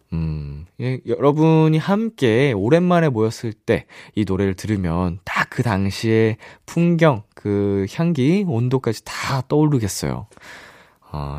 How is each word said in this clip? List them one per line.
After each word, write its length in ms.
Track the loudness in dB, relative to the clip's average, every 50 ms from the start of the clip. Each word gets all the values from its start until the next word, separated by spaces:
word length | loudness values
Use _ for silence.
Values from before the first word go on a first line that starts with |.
| _ -8
음, 560 | -6 -4 -4 -4 -4 -6 -8 -10 -12 -14 -16 -18 _ -8
예, 200 | -6 -6 -6 -6 -4 -4
여러분이 720 | -2 2 2 2 4 4 4 4 6 4 4 4 2 0
함께 720 | 0 0 0 0 -2 -4 -4 0 2 2 4 4 2 2
오랜만에 580 | 0 0 2 2 4 4 4 4 2 2 2 2
모였을 420 | 0 0 0 -2 -2 -4 -8 -10 -10
때 340 | _ _ 0 0 0 0 _ -20 -20 -18 -8 -4
이 100 | -2 -2 0
노래를 260 | 0 0 0 -2 -2
들으면 640 | -4 -4 -4 -2 -2 -2 -2 -2 0 -2 -2 -4 -6 -10
딱 200 | -8 -4 -4 -4 -4 -4
그 80 | -4
당시의 760 | -2 0 0 0 0 -2 -4 -4 0 2 2 4 4 2 0 -2 -10 -20 -20 -20 _
풍경, 560 | -8 -2 0 2 2 4 4 4 4 2 2 -4 _ _
그 500 | -8 -4 -2 0 0 2 2 0 0 -2 -2 -2
향기, 500 | -2 -2 -2 0 0 2 2 2 0 0 -2
온도까지 560 | -2 -2 0 0 0 -2 -2 -2 -4 -6 -8
다 380 | -12 -10 -8 -6 -4 -4 -4 -2 0
떠오르겠어요. 800 | 2 2 2 2 2 0 -2 -2 -4 -4 -4 -4 -4 -6 -8 -14 -18 -20 -20 -20 -20 -20 -20 -20 -20 -20 -20 _ _ _ _ -14
어, 260 | -10 -10 -8 -8 -10